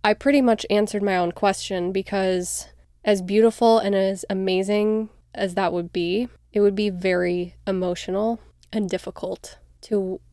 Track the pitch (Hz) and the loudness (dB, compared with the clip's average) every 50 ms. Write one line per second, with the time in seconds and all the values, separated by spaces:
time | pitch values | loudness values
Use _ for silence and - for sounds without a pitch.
0 | - 208 214 214 - 277 285 285 254 240 226 220 - - 202 208 214 208 - 208 | 4 2 0 2 2 4 4 6 6 4 2 2 0 0 0 0 0 0 -2 -2
1 | 196 202 190 180 175 170 170 - - 202 190 - - - 196 180 175 180 190 196 | 0 0 0 2 0 -2 -2 0 0 0 0 0 -6 -6 -4 -4 -4 -2 -2 -4
2 | 190 - - 196 190 185 185 185 180 - - - - - _ _ _ _ _ _ | -4 -4 -4 -2 0 0 0 -2 -2 -4 -6 -8 -8 -12 _ _ _ _ _ _
3 | - 214 208 196 180 180 196 214 220 226 220 - 240 226 226 226 - 202 202 196 | 0 0 0 0 0 0 2 4 4 4 4 4 4 6 6 4 4 2 0 0
4 | 190 190 196 185 - - 190 190 190 190 185 185 190 196 208 208 208 214 214 220 | 0 0 -2 -4 -6 -6 -4 -2 -2 0 0 0 0 2 0 2 2 0 0 -2
5 | 220 214 - _ _ _ - - 190 190 175 202 190 170 170 175 170 175 - 185 | -4 -6 -12 _ _ _ -8 -6 -6 -4 -2 -2 -2 0 -2 -2 -6 -4 -4 -4
6 | 170 170 180 214 247 247 - _ _ _ _ 208 208 202 196 196 214 208 185 180 | -2 0 0 -2 -2 -4 -8 _ _ _ _ 2 2 2 2 2 -2 -2 -2 -2
7 | 185 190 180 180 180 175 175 175 175 175 - - - - 190 185 180 180 175 - | -2 0 0 2 0 0 -2 -2 -4 -6 -10 -10 -6 -4 -2 -2 -2 -2 -4 -6
8 | - - 185 196 214 226 233 226 - - _ _ _ _ - 220 208 180 180 180 | -6 -4 -2 -2 0 -2 -2 -4 -10 -20 _ _ _ _ -4 -4 -4 -2 -4 -6
9 | - 202 - - - 185 190 - - - - - _ _ _ _ - - 220 202 | -8 -10 -12 -10 -8 -8 -8 -10 -12 -20 -20 -20 _ _ _ _ -8 -2 -2 -2
10 | 190 185 185 - _ _ | 0 -2 -6 -8 _ _